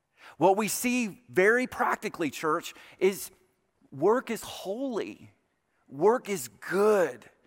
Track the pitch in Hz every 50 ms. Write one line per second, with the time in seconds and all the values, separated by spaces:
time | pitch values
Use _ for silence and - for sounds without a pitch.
0 | _ _ _ _ - - - - 156 190 196 208 220 190 - - - 247 247 247
1 | 233 202 160 - _ - 123 180 185 214 233 247 254 - - - 247 370 359 -
2 | - 202 - - 170 131 - - 165 156 156 170 - - - - - - - -
3 | - 196 196 - - - - _ _ _ _ _ _ _ _ _ _ _ 143 135
4 | 156 202 226 254 - - 226 - - - - - - 180 202 247 277 269 233 175
5 | 90 104 - - - 107 _ _ _ _ _ _ _ _ _ _ _ _ 135 139
6 | 170 208 240 254 - 196 202 160 120 110 - _ - - 175 196 208 214 214 196
7 | 170 135 127 110 - - _ _ _